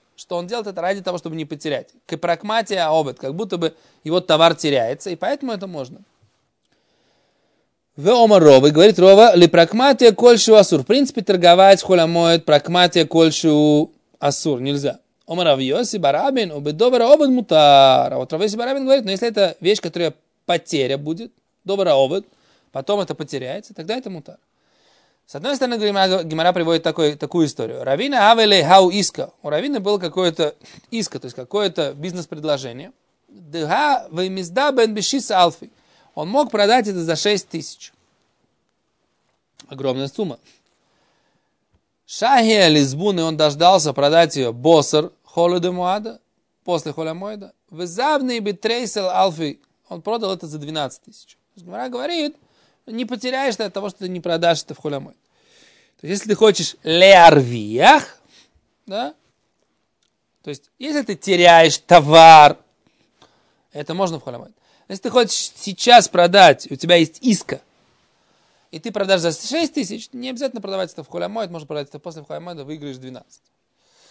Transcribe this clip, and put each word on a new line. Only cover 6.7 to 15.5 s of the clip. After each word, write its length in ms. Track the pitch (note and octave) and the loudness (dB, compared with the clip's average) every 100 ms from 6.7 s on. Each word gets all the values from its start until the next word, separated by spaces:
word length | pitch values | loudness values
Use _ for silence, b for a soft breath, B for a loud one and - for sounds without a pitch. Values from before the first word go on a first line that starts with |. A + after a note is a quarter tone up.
| _ _ _ _ _ _ _ _ _ _ _ _ - | _ _ _ _ _ _ _ _ _ _ _ _ -6
В 140 | D3+ | 0
Ома 300 | B3 A3+ G3+ | 2 6 6
Рова, 280 | D#3 C3 C#3+ | 8 8 6
и 40 | |
говорит 260 | D3+ G3+ F3+ | 6 4 6
Рова, 380 | F#3 G3 A#3 F3+ | 6 8 8 6
"Ли 120 | E3+ | 4
пракматия 640 | F3 E3+ A3 C4+ B3+ A#3+ | 4 2 2 0 4 4
кольшу 420 | G3 A#3+ A#3 - A3 | 6 4 4 6 6
асур". 260 | F#3+ D#3 | 6 0
В 40 | C3 | 0
принципе, 360 | B3 C4+ - | -2 -2 -6
торговать 640 | G3 F#3+ E3+ F3 F#3+ G3 | -4 2 4 6 6 6
холь 160 | - F3+ | 4 0
амоид, 440 | E3 E3+ E3+ E3 | 2 0 0 0
пракматия 640 | E3 D3 - F3 F3+ F3 D#3 | 2 0 0 0 0 0 0
кольшу 880 | E3 E3 D3+ D#3+ D3+ D3+ - - _ _ _ | 2 2 2 0 2 2 2 -2 _ _ _
асур 420 | C#3+ C3+ D#3+ C3 | -6 -4 -6 -6
нельзя. 380 | C3 C#3+ C#3 - _ _ - | -4 -6 -6 -10 _ _ -14
Ома 180 | E3+ | -4
Рав 140 | E3+ | 0